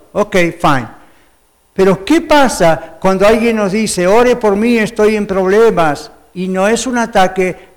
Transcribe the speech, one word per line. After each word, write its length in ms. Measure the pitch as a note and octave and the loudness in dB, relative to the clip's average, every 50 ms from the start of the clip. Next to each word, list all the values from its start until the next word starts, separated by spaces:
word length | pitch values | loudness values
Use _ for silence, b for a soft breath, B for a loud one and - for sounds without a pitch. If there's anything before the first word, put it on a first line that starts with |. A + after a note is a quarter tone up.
| _ _ | _ _
ok, 240 | - F3+ G#3 - - F#3 F3 E3 E3 - | -6 -6 -4 -2 -2 -2 -2 -2 -2 -2
fine. 300 | - E3 C#3+ B2+ A#2 A2+ - b b b b b b b b b b b _ _ _ _ _ | -2 0 0 -2 -4 -8 -14 b b b b b b b b b b b _ _ _ _ _
Pero 300 | - F#3+ G3 F#3 - - | 0 2 2 2 0 0
¿qué 160 | - D4+ E4 | 0 0 0
pasa 760 | D#4+ - D4+ D4 C4+ A3 - - F3+ E3 D#3+ - - - - - | 2 2 2 2 2 2 0 0 2 2 2 0 -4 -12 -10 -4
cuando 260 | - F#3+ F#3+ F#3+ G3+ | -2 -2 0 2 4
alguien 300 | G#3 A3+ A3+ A3+ A#3 A3+ | 2 4 2 2 0 0
nos 160 | A3 G#3 F#3 | 0 -2 -2
dice, 340 | F3+ A3 A3 - - F#3 F3 | -2 -2 -4 -4 -2 -2 0
"Ore 300 | F3+ G3+ A#3 B3 B3 A#3+ | 2 2 4 4 2 2
por 220 | A#3 - G#3+ G3 | 2 0 0 0
mí, 200 | G3+ A3 A#3+ A#3+ | 0 0 0 0
estoy 380 | A3+ G#3+ - - - G#3+ G#3+ A3 | 0 0 -2 -2 0 0 0 0
en 120 | G#3+ G3+ | -2 -4
problemas"? 840 | - F#3+ G3 F#3 F#3 G3 G#3+ A#3 A3+ F#3+ F3 E3 D3+ C#3+ - - - - _ _ _ - | -4 -4 -2 0 2 2 2 2 2 2 0 0 -2 -2 -4 -10 -16 -20 _ _ _ -12
Y 160 | F3+ F#3 F#3 | -8 -8 -6
no 180 | F#3+ F#3+ F#3+ | -4 -2 -2
es 180 | G#3 A#3 A3+ - | -2 -2 -2 -4
un 100 | C4 A#3+ | -4 -4
ataque, 720 | A#3+ A#3 A3+ - G3+ F#3 F#3 F#3 F#3+ F#3 F#3 D#3+ - - _ _ | -4 -4 -2 0 0 0 0 0 -2 -4 -4 -6 -10 -16 _ _